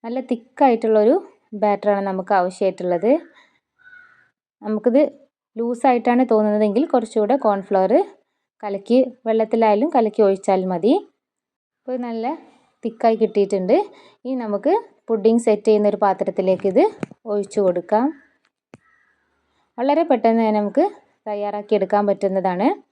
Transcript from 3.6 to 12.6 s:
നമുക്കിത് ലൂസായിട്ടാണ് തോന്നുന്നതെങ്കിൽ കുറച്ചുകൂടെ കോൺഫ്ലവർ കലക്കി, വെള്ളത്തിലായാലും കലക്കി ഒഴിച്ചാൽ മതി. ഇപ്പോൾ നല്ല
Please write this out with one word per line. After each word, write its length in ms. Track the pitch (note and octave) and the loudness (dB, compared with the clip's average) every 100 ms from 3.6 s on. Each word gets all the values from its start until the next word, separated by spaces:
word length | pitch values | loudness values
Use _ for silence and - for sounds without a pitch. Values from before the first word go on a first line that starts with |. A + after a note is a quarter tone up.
| _ _ C6+ - _ _ _ _ _ _ G#3 | _ _ -20 -20 _ _ _ _ _ _ -8
നമുക്കിത് 360 | G#3+ A#3+ B3 D4+ - _ _ _ A3 | -2 2 2 0 -4 _ _ _ -8
ലൂസായിട്ടാണ് 640 | A#3 A#3 C4+ A#3+ A#3 A#3+ B3+ | -6 0 0 2 2 0 2
തോന്നുന്നതെങ്കിൽ 520 | A3 G#3+ G#3 G#3+ G3+ D#4+ | 2 2 0 0 0 0
കുറച്ചുകൂടെ 440 | B3+ A3 A3+ G#3 C4+ A3+ | -2 -2 -2 0 0 0
കോൺഫ്ലവർ 460 | G3 F#3 G3 F#3+ C4+ G4+ - _ _ _ _ | -2 0 0 2 2 0 -10 _ _ _ _
കലക്കി, 360 | G#3 G3 G3 A#3+ B3+ B3 A3+ | -10 -10 0 2 2 -4 -4
വെള്ളത്തിലായാലും 640 | A3 A3 A3+ A3 G#3 D4 | -2 0 2 2 2 2
കലക്കി 260 | C#4+ A3 G#3 G3+ | 0 0 2 2
ഒഴിച്ചാൽ 340 | G3 - F#3+ F#3 | 2 0 -2 0
മതി. 200 | F3+ G3 F4+ - _ _ _ _ _ _ _ | 0 0 0 -2 _ _ _ _ _ _ _
ഇപ്പോൾ 180 | - B3+ A#3+ | -10 -8 -8
നല്ല 200 | A#3 A#3 D#4+ - _ | -8 -8 -10 -16 _